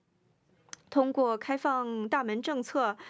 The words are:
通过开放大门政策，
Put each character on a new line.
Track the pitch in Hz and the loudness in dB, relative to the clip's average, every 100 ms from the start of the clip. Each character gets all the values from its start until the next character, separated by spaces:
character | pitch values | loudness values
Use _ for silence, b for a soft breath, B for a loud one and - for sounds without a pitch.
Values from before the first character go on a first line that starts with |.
| _ _ _ _ _ _ _ - _ | _ _ _ _ _ _ _ -20 _
通 | 285 262 | 2 4
过 | 269 247 220 | 4 2 2
开 | - 269 | -2 -2
放 | 294 262 240 226 214 | 0 0 0 -4 0
大 | 285 | 0
门 | 233 214 | 0 -2
政 | 277 277 | -2 -4
策， | 240 277 226 214 | -2 0 0 -2